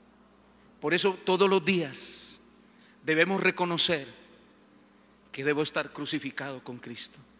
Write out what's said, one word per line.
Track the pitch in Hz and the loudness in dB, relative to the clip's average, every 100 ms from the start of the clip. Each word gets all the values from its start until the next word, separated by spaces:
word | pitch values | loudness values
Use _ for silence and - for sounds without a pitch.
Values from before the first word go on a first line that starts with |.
| - _ - _ - - - - | -20 _ -20 _ -20 -20 -20 -6
Por | 151 | 0
eso | 180 202 185 | 2 2 0
todos | - 185 196 | 0 4 4
los | 196 | 4
días | 160 185 143 - - - - - - - - - - - | 2 0 0 -6 -6 -8 -12 -16 -20 -20 -20 -20 -20 -10
debemos | 156 156 180 190 | 0 2 4 4
reconocer | 185 180 175 165 - 156 120 - - - - - - - - _ _ _ - | 0 2 0 4 4 2 -4 -18 -20 -20 -20 -20 -20 -20 -20 _ _ _ -16
que | - | -4
debo | 143 147 | 0 0
estar | 151 160 143 | 0 -2 -4
crucificado | - 143 151 135 - 139 127 | -6 -4 -4 -4 -8 -8 -10
con | 127 123 | -12 -12
Cristo, | 120 117 - - - | -12 -12 -12 -16 -20